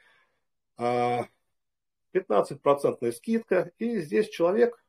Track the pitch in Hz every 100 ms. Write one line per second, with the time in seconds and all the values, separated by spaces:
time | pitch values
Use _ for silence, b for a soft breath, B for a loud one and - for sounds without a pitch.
0 | b b b b b _ _ - 120 123
1 | 120 120 - _ _ _ _ _ _ _
2 | _ 185 - 202 - 143 143 143 139 -
3 | 120 117 - 226 - 185 175 - 226 226
4 | 151 214 214 - 170 214 233 -